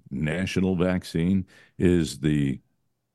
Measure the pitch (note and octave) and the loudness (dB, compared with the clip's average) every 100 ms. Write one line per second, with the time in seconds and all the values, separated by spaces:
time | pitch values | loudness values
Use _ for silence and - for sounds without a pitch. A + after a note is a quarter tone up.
0 | - C2 D2 D#2+ F#2+ - F#2 F#2 F2+ F#2 | -8 -6 -4 -2 -2 -2 0 0 0 0
1 | - E2 E2+ G2 F#2 - - - F2+ F2 | -4 -2 0 0 -2 -14 -20 0 2 4
2 | D2+ - D2+ D2 C#2 B1+ - _ _ _ | 2 -2 0 2 0 -4 -10 _ _ _
3 | _ | _